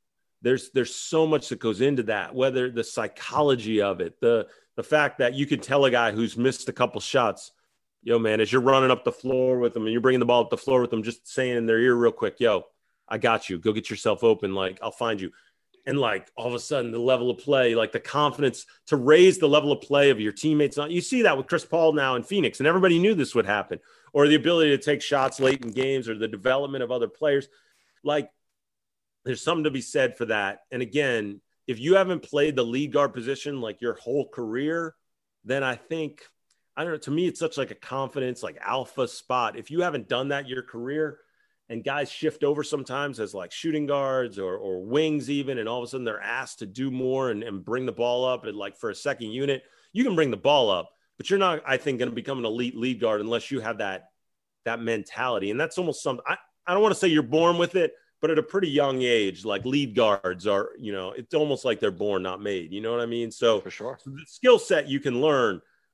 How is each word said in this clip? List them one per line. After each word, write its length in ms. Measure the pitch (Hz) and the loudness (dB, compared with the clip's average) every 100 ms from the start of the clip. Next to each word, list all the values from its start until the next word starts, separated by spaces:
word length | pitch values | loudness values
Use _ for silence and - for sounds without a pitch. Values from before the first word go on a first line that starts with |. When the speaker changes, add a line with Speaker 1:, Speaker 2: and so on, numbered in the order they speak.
| _ _ _ _ | _ _ _ _
Speaker 1:
there's, 300 | 120 127 - | 0 0 0
there's 240 | 131 120 | -2 -2
so 320 | - - 160 160 | -6 -2 2 2
much 240 | 151 - | 2 -2
that 80 | 123 | -4
goes 240 | 113 101 | -4 0
into 220 | 135 135 | 2 2
that, 300 | 110 104 90 | -2 -4 -4
whether 360 | 131 131 127 123 | 0 0 0 -2
the 120 | 117 | -4
psychology 1000 | 110 - 107 - - 139 147 127 110 107 | -6 -6 -6 -8 -6 0 2 2 0 0
of 180 | 98 90 | 0 -2
it, 180 | 87 - | -6 -2
the, 280 | 117 117 104 - _ - | 2 2 0 -12 _ -12
the 60 | |
fact 360 | - 151 143 - | 0 2 2 2
that 160 | 123 | 0
you 120 | 135 139 | 0 -2
can 140 | 139 | -2
tell 240 | - 139 | 0 4
a 60 | 135 | 4
guy 200 | 120 117 | 4 2
who's 280 | 104 113 117 | 0 -2 0
missed 320 | 127 123 - | 0 0 -8
a 20 | |
couple 300 | - 120 107 | -2 -2 -2
shots, 500 | - 135 113 95 - _ _ _ _ _ | -2 2 2 0 -10 _ _ _ _ _
"Yo, 160 | 113 117 | 0 2
man, 220 | 110 107 | 2 2
as 100 | 110 | 2
you're 120 | 127 | 4
running 280 | 123 135 131 | 4 6 6
up 140 | 127 | 4
the 80 | 120 | 0
floor 460 | - 127 131 127 127 | -4 -2 0 2 2
with 160 | 120 | 0
them 100 | 117 | 0
and 80 | 110 | -2
you're 80 | 117 | 2
bringing 200 | 127 127 | 2 4
the 60 | 120 | 4
ball 160 | 120 | 4
up 80 | 113 | 4
the 60 | 113 | -2
floor 240 | - 127 | 2 2
with 100 | 123 | 2
them, 120 | 113 | -2
just 260 | 107 120 - | -4 -8 -8
saying 280 | - 127 120 | -4 -2 0
in 100 | 113 | 2
their 120 | 113 | 4
ear 160 | 127 | 4
real 160 | 120 117 | 6 4
quick, 300 | - 110 - | 2 -4 0
'Yo, 240 | 117 98 - _ _ _ _ | 2 2 -2 _ _ _ _
I 120 | 110 | 0
got 300 | 120 113 - | 2 2 0
you. 100 | 90 | -4
Go 140 | 107 | -2
get 180 | 107 - | -2 -6
yourself 340 | 107 113 101 | -4 -2 2
open. 300 | 117 107 98 | 4 2 0
Like, 260 | 98 92 95 | -4 -4 -6
I'll 80 | 110 | -10
find 300 | - 117 104 | -4 -4 -4
you.'" 100 | 95 - _ _ _ _ - | -8 -12 _ _ _ _ -6
And, 120 | 139 | -2
like, 320 | 120 98 - - | -2 -2 -8 -10
all 100 | 117 | -6
of 80 | |
a 60 | 120 | -6
sudden 320 | - 143 120 | -4 -4 -4
the 60 | 117 | -2
level 320 | 123 127 123 | 2 2 2
of 80 | 117 | -2
play, 360 | 143 135 123 | 0 2 4
like, 180 | 113 113 | 2 0
the 80 | 117 | -2
confidence 640 | - 143 147 127 139 - - _ - | -4 0 0 2 -2 -2 -12 _ -4
to 100 | 143 | 0
raise 420 | 127 160 185 185 | 8 10 10 8
the 100 | 156 | 4
level 220 | 147 143 | 4 4
of 100 | 147 | -2
play 300 | - 143 143 | 2 4 6
of 100 | 113 | 4
your 120 | 107 | 0
teammates. 440 | - 156 151 143 147 | -2 0 2 2 0
You 240 | 147 175 | -2 -4
see 220 | - 254 | 0 2
that 140 | 208 139 | 4 2
with 120 | 131 | 0
Chris 160 | 175 | -4
Paul 280 | - 165 160 | 0 4 4
now 240 | 151 135 123 | 4 2 0
in 60 | |
Phoenix, 360 | - 196 143 - | -2 0 0 2
and 80 | 143 | 2
everybody 300 | 180 185 170 | 4 6 6
knew 160 | 196 | 4
this 200 | 190 127 | 2 2
would 120 | 120 98 | 0 2
happen, 340 | 104 - 85 - _ _ | 0 -2 -10 -12 _ _
or 160 | 143 147 | 4 6
the 80 | 151 | 6
ability 400 | 131 170 151 139 | 4 4 4 2
to 60 | |
take 200 | 147 139 | 0 -2
shots 380 | - 143 131 - | 0 0 0 2
late 240 | 131 135 | 2 2
in 80 | 120 | -4
games, 360 | 110 131 135 113 | -2 -2 -2 -4
or 80 | 110 | -6
the 120 | 110 | -6
development 560 | 107 127 135 143 135 | -2 0 0 -2 -6
of 80 | 120 | -4
other 160 | 127 113 | -2 -4
players. 400 | - 151 139 135 _ _ _ _ _ | -2 0 0 -2 _ _ _ _ _
Like, 260 | 143 147 143 _ _ _ _ _ _ _ _ _ | -4 -2 -4 _ _ _ _ _ _ _ _ _
there's 180 | - 120 | -8 -6
something 220 | 156 170 | -2 0
to 80 | 151 | -2
be 80 | 131 | -4
said 360 | - 147 131 - | -4 0 0 -2
for 100 | 117 | -4
that. 340 | 107 98 101 _ | -2 -2 -6 _
And 120 | 127 | -8
again, 580 | 120 143 139 117 104 101 _ _ - | -4 -2 0 0 -4 -10 _ _ -8
if 140 | 113 | -6
you 160 | 143 190 | 2 4
haven't 260 | 185 175 | 4 -2
played 320 | - 143 151 | -4 0 0
the 100 | 135 | 0
lead 280 | 117 127 143 | -2 -2 -2
guard 200 | 139 139 | 0 0
position, 480 | 123 117 135 147 139 | -2 -8 -8 -6 -8
like, 200 | 113 101 | -8 -6
your 140 | 117 | -6
whole 340 | 110 117 143 - | -6 -4 -4 -4
career, 680 | - 113 120 151 170 165 - _ _ _ _ | -6 -6 -4 -2 -4 -6 -12 _ _ _ _
then 200 | 107 135 | -6 -2
I 100 | 135 | -2
think, 480 | 120 - 165 151 - - _ _ _ _ - | -6 -8 -6 -6 -10 -20 _ _ _ _ -10
I 80 | |
don't 80 | 170 | -8
know, 60 | 151 | -8
to 120 | - | -4
me, 160 | 151 180 | -2 -2
it's 140 | - | -2
such, 180 | 160 143 | -6 -4
like, 140 | 127 | -6
a 40 | 104 | -8
confidence, 680 | - 131 131 143 127 120 | -10 -6 -6 -4 -6 -6
like, 140 | 95 78 | -10 -10
alpha 480 | - 127 123 - 123 | -6 -6 -6 -6 -6
spot. 500 | - - 127 113 120 | -6 -4 -2 -2 -4
If 140 | - | -6
you 80 | 160 | -2
haven't 280 | 175 143 104 | -2 -4 -4
done 200 | 127 139 | -4 -2
that 200 | 143 135 | -4 -6
your 140 | 127 | -10
career, 560 | 123 117 123 147 156 143 _ _ _ _ _ | -10 -12 -8 -4 -4 -6 _ _ _ _ _
and 160 | 113 | -8
guys 260 | 139 143 135 | -6 -4 -6
shift 340 | - 156 151 | -4 -4 -2
over 180 | 143 147 | -2 0
sometimes 560 | 143 147 131 131 143 117 | -4 -6 -6 -6 -6 -6
as, 140 | 104 | -8
like, 180 | 98 87 | -8 -12
shooting 360 | - 165 151 143 | -8 -4 -4 -2
guards 520 | 143 135 131 123 101 | -2 0 -2 -2 -4
or, 180 | 95 98 | -4 -4
or 260 | 101 92 | -4 -6
wings 480 | 98 139 160 151 120 | -2 0 2 -2 -2
even, 260 | 143 135 123 | -4 -4 -6
and 120 | 110 | -4
all 100 | 123 | -6
of 60 | |
a 20 | 120 | -6
sudden 180 | 135 | -6
they're 160 | 117 104 | -6 -6
asked 380 | 101 123 123 - | -6 -8 -8 -12
to 80 | 104 | -14
do 240 | 110 135 | -6 -6
more 400 | 127 131 131 127 | -2 -2 0 0
and, 120 | 107 | -2
and 220 | 113 98 | -6 -10
bring 220 | 95 123 127 | -6 -4 -4
the 60 | |
ball 340 | 104 120 123 127 | -2 0 0 0
up 180 | 123 | -2
and, 140 | 107 104 | -6 -8
like, 180 | 101 - | -10 -8
for 140 | 113 | -8
a 40 | |
second 360 | 98 143 135 110 | -6 -6 -6 -8
unit, 320 | 120 139 131 - _ _ | -4 -2 -4 -6 _ _
you 120 | 147 | -2
can 100 | 170 | 0
bring 160 | 165 143 | 2 0
the 60 | 104 | 0
ball 320 | 135 143 113 | 2 4 4
up, 220 | 90 82 _ _ - | 2 -2 _ _ -16
but 140 | - | -2
you're 80 | 196 | 2
not, 240 | 185 156 | 2 0
I 140 | 131 131 | -2 -2
think, 220 | 147 123 | -2 -2
gonna 100 | 120 | -4
become 280 | 120 135 135 | -4 -6 -6
an 60 | |
elite 320 | 113 117 123 113 | -4 -2 -4 -4
lead 240 | 123 113 | -4 -2
guard 220 | 113 104 | 0 0
unless 280 | 107 117 - | -2 -4 -4
you 100 | 135 | -6
have 180 | 110 110 | -6 -6
that, 320 | 101 92 - _ _ _ _ _ | -6 -6 -12 _ _ _ _ _
that 160 | 117 117 | -6 -4
mentality. 680 | 117 113 - 104 127 110 98 | -2 -4 -6 -6 -2 -2 -2
And 80 | 113 | -4
that's 200 | 160 - | -4 -4
almost 240 | 170 - | -6 -4
something, 220 | 147 123 139 | -6 -6 -6
I, 100 | 180 _ _ - | -8 _ _ -4
I 80 | |
don't 80 | 190 | 2
wanna 140 | 214 - | 2 2
say 120 | 180 | 2
you're 140 | 151 | 2
born 340 | 117 151 170 175 | 2 2 4 2
with 180 | 175 | 0
it, 200 | 185 165 - _ _ | 2 0 -2 _ _
but 100 | 156 | 0
at 80 | 160 | 0
a 40 | |
pretty 260 | 156 190 175 | 0 -2 0
young 320 | 143 139 131 | 2 2 0
age, 460 | 123 117 98 92 107 | 2 2 2 -2 -6
like, 180 | 98 | -4
lead 300 | 113 139 139 | 0 0 0
guards 520 | 104 110 98 92 92 101 | 2 2 2 -2 -4 0
are, 260 | 98 110 - | 0 -2 -8
you 140 | 113 | -10
know, 200 | 98 92 | -8 -8
it's 200 | - 117 | -10 -4
almost 320 | 156 151 131 | -2 0 0
like 160 | 127 110 | -2 0
they're 100 | 107 | -2
born, 320 | 87 104 95 | -2 -2 -2
not 200 | 92 95 | -2 -6
made. 280 | 104 95 82 | -4 -4 -6
You 120 | 98 | -8
know 80 | 113 | -4
what 100 | 120 | -4
I 60 | 117 | -4
mean? 240 | 117 117 | -4 -6
So 320 | - 117 107 | 0 2 2
Speaker 2:
For 80 | 92 | -2
sure. 280 | - 113 135 | -12 -12 -12
Speaker 1:
so 80 | - | -16
the 140 | 135 160 | -18 -18
skill 320 | - 254 233 | 0 6 6
set 300 | - 170 143 | 4 0 0
you 120 | 135 | -2
can 220 | 139 120 | -2 0
learn, 400 | 156 139 117 90 - _ _ | 2 4 2 -2 -10 _ _